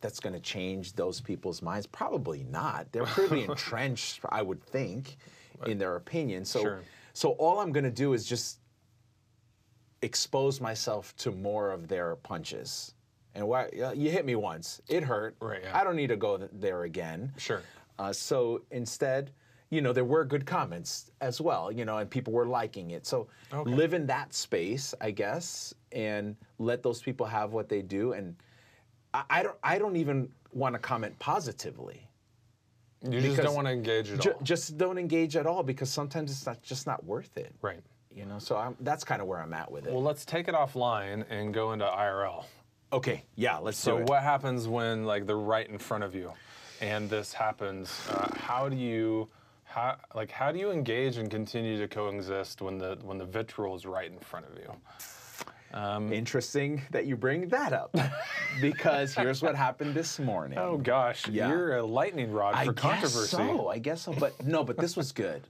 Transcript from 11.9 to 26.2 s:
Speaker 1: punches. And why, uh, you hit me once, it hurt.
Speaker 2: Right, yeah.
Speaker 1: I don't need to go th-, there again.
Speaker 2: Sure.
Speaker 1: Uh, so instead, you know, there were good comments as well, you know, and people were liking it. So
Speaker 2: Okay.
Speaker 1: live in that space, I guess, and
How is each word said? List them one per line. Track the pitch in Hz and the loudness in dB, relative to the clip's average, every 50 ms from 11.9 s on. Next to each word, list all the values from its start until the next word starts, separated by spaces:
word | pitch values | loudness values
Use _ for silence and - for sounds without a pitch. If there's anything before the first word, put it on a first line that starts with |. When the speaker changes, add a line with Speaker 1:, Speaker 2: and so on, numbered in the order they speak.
| 95 90 87 85 82 | -2 0 0 -2 -2
Speaker 1:
punches. | 73 - - 98 82 78 - - 52 58 135 - - - - - _ _ _ _ _ _ _ - | -4 -6 -8 -8 -8 -6 -8 -8 -8 -8 -8 -8 -8 -10 -12 -14 _ _ _ _ _ _ _ -6
And | 101 104 104 | -4 0 0
why, | 123 127 120 - - 92 123 | 2 2 0 -2 -4 -4 -4
uh, | 131 - | -2 0
you | 143 147 156 | 2 2 2
hit | 170 190 156 | 4 2 2
me | 135 120 | 2 0
once, | 110 101 90 80 80 85 - - - - - | 0 0 -2 -4 -6 -8 -10 -12 -10 -4 -2
it | 151 180 156 | 0 0 2
hurt. | 131 117 104 107 110 - - | 2 0 0 0 -2 -6 -6
Speaker 2:
Right, | 113 107 104 92 92 | -6 -6 -6 -6 -4
yeah. | 95 - - | 0 2 4
Speaker 1:
I | 196 | 4
don't | 190 175 | 4 4
need | 156 143 120 | 2 2 2
to | 117 | 2
go | 101 110 104 98 95 | 2 2 2 2 0
th-, | 98 - - | -2 -6 -6
there | 101 104 98 90 87 87 | -2 0 0 0 0 -2
again. | 85 80 90 85 80 80 85 120 135 135 | -4 -4 -4 -4 -4 -4 -6 -6 -8 -8
Speaker 2:
Sure. | - - - 113 92 - - - - - - _ - | -6 -4 -4 -4 -4 -4 -8 -16 -20 -20 -14 _ -6
Speaker 1:
Uh, | 98 98 101 | -4 -4 -4
so | - - - 147 131 120 117 120 - - _ | -4 -2 0 2 4 4 2 0 -2 -4 _
instead, | 123 123 120 110 - - 147 135 131 139 139 139 - _ _ _ - - _ _ | -6 -6 -4 -4 -2 0 2 2 2 2 0 -4 -10 _ _ _ -20 -20 _ _
you | 156 160 | 0 2
know, | 143 123 123 | 4 4 4
there | 127 123 | 4 4
were | 120 147 160 156 | 6 6 4 4
good | 135 143 139 135 | 4 2 0 0
comments | - 175 170 135 92 85 85 - - - - - - - - | 0 0 0 0 0 -4 -6 -6 -6 -8 -8 -10 -14 -8 -4
as | 139 127 120 - | -4 -2 -2 0
well, | 160 170 - 90 82 98 110 | 2 2 2 2 0 -2 -2
you | 120 117 | -2 -2
know, | 110 107 107 | 0 0 0
and | 104 98 | -2 -2
people | - 131 - 117 113 | -2 -2 -2 2 2
were | 120 120 | 2 4
liking | 120 127 120 117 110 - 101 87 85 | 4 2 0 0 -2 -4 -8 -8 -8
it. | 85 76 - | -8 -8 -4
So | - 135 123 107 - - - - - 135 | -2 -2 -2 -2 -4 -10 -20 -14 -8 -6
Speaker 2:
Okay. | 147 151 120 | -4 0 2
Speaker 1:
live | 123 143 165 160 175 | 4 6 6 6 4
in | 175 147 | 2 0
that | 135 127 - 139 - - | 0 0 -2 -2 -4 -6
space, | - - - 110 92 85 95 120 139 135 - - - | -6 -4 -2 0 0 0 0 -2 -2 -4 -6 -6 -4
I | 110 110 | -4 -2
guess, | 101 104 101 101 123 170 175 - - - - - - - _ _ - | -2 0 0 0 -2 -2 -4 -6 -8 -8 -10 -10 -12 -16 _ _ -6
and | 127 110 107 104 104 | -4 -2 -2 -2 -2